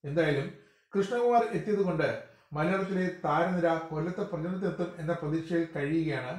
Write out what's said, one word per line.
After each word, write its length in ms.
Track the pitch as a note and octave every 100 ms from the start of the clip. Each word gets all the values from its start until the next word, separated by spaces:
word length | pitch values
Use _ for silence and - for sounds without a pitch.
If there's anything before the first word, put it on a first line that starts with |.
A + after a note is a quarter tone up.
എന്തായാലും 440 | C#3+ D#3 D#3 C#3 D3+ - - _ _ G3
കൃഷ്ണകുമാർ 480 | F#3+ A#3+ A#3+ A#3+ A3 F#3
എത്തിയതുകൊണ്ട് 520 | G#3+ G3 F#3 D#3 C#3+ A2 - - _ D3
മലയാളത്തിലെ 480 | D#3+ F#3+ F#3+ F#3 F#3 - D3+
താരനിര 420 | D3+ F3 F3+ E3 D#3+ -
കൊല്ലത്തെ 340 | D#3 E3+ F3+ G3
പ്രചരണത്തിലെത്തും 580 | E3+ E3+ F#3 G3 - E3+ -
എന്ന 100 | D#3 E3+
പ്രതീക്ഷയിൽ 460 | D3+ D#3+ D#3+ E3+ E3 D3+
കഴിയുകയാണ് 580 | C#3+ D#3+ D#3 B2+ B2+